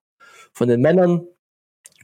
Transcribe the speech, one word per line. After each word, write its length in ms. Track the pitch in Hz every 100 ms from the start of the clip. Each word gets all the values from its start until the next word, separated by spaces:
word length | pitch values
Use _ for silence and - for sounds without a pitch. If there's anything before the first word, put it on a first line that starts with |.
| _ _ - - -
von 140 | - 117
den 140 | 120
Männern 440 | 147 180 180 170 - _ _ _ _ _ _ _